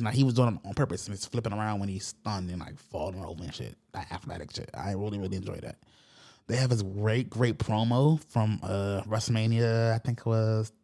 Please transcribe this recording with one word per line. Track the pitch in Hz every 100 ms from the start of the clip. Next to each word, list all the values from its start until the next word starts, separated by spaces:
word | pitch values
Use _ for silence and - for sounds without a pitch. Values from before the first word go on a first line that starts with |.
like, | 110 117
he | 135
was |
doing | 120 120 101
it | 98
on |
purpose, | 101 135 - -
and |
it's | 98 -
flipping | 120 113
around | 104 107 104
when | 101
he's | 95 -
stunned | - 110 98 90
and, | 87
like, | 76 73
falling | - - 98 95
over | - 80
and | 87 -
shit. | - - _
That | - -
athletic | 127 - 85 -
shit. | - -
I | - 98
really, | 98 104 101
really | 95 95
enjoyed | 98 95
that. | - - _ _ _ - - - -
They | 123
have | 127
this | 113
great, | 95 101 107 117 -
great | 110 120 -
promo | - 110 113 131 147 160 -
from, | 117 107 104
uh, | 95 98 98 98
WrestleMania, | 107 110 - 110 113 113 117 113 113
I | 113
think | - 117
it | 113
was | 113 110 110 110 -